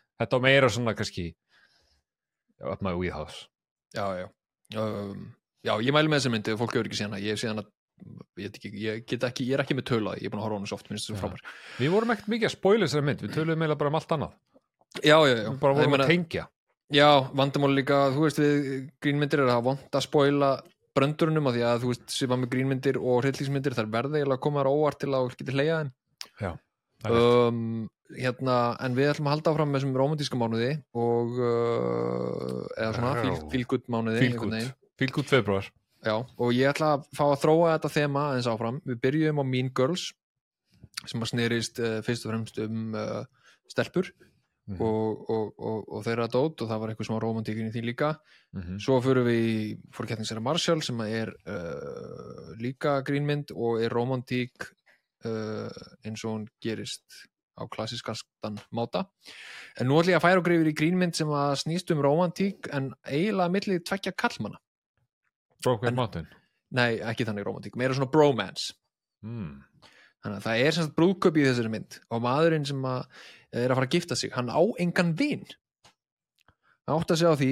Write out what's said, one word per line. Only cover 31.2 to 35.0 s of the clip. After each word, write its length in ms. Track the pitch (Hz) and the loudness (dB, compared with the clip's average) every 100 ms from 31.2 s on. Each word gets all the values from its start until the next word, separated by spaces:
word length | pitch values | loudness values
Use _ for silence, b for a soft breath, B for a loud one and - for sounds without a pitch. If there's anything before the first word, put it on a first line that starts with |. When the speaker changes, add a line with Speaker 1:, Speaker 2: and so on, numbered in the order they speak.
| 117 123 | 0 0
Speaker 2:
uh, 1200 | 120 117 117 117 120 120 120 - - - 64 64 - | 0 2 2 0 0 0 -2 -2 -4 -4 -6 -6 -8
eða 220 | - 110 | -6 -4
svona, 180 | 113 120 120 | -2 -2 -2
feel, 180 | 110 | -2
Speaker 1:
Já. 80 | 85 76 | -4 -4
Speaker 2:
feel 160 | 127 120 | -4 -2
good 200 | 127 - | -4 -2
mánuði, 340 | 117 113 113 | -2 0 2
Speaker 1:
Feel 80 | 123 | 2
Speaker 2:
einhvern 140 | 120 107 | 0 -4
Speaker 1:
good. 100 | 110 | -4
Speaker 2:
veginn. 180 | 123 - _ | -6 -10 _
Speaker 1:
Feel 160 | - | -4